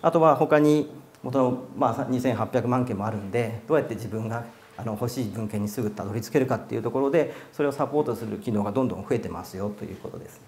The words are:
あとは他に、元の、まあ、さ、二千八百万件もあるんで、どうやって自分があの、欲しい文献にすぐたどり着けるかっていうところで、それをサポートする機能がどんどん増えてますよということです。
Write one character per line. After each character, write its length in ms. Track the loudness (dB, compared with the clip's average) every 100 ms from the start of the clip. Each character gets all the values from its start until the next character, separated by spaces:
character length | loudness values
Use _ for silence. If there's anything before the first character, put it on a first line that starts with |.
あ 100 | 4
と 80 | 6
は 160 | 6 6
他 220 | 6 6
に、 340 | 8 6 2 -8 -20 -12
元 160 | -2 2
の、 260 | 2 2 -6 0
ま 120 | 0
あ、 60 |
さ、 120 | 0 -2
二 120 | 0
千 160 | 0 0
八 120 | 0
百 160 | 0 2
万 160 | 0
件 120 | 0 -2
も 100 | -4
あ 40 |
る 60 | -4
ん 140 | -2
で、 320 | -2 -2 -6 0
ど 80 |
う 40 | 0
や 60 |
っ 40 | 0
て 60 |
自 140 | -6 -6
分 200 | -6 -4
が 160 | -6 -8 -16 -20 -10
あ 40 |
の、 80 | -6
欲 180 | -4 -4
し 100 | -4
い 20 | -6
文 200 | -6 -4
献 140 | -4
に 80 | -4
す 140 | -2
ぐ 80 | -4
た 140 | -4
ど 100 | -6
り 80 | -6
着 80 | 0
け 100 | 2
る 60 | 4
か 80 |
っ 60 | 0
て 140 | -2
い 40 | -4
う 40 |
と 80 | -2
こ 100 | 0
ろ 100 | 2
で、 240 | 2 2 -4 -14
そ 100 | -2
れ 60 | 0
を 40 |
サ 140 | 0 0
ポ 140 | 2
ー 20 |
ト 140 | 0 -2
す 80 |
る 140 | -4 -6
機 120 | -2
能 140 | 0
が 80 | 0
ど 100 | 0
ん 60 | 0
ど 80 | -2
ん 60 |
増 120 | -2
え 40 | -2
て 100 | -2
ま 160 | -8
す 140 | -10 -6
よ 100 | -6
と 160 | -6
い 80 | -12
う 40 | -10
こ 120 | -12
と 100 | -12
で 80 | -16
す。 120 | -20